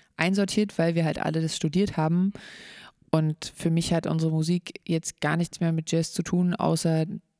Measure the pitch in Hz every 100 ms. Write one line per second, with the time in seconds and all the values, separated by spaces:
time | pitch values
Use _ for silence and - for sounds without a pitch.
0 | _ - 170 196 196 - 208 - 165 165
1 | 160 - 156 160 160 - 160 175 202 -
2 | 160 175 196 - - - - - - -
3 | _ 160 156 151 - - 170 165 - 165
4 | - 160 160 156 160 175 - - - 165
5 | - - 147 160 170 - 165 160 156 165
6 | 160 - 165 180 180 - 156 160 165 160
7 | 160 - - _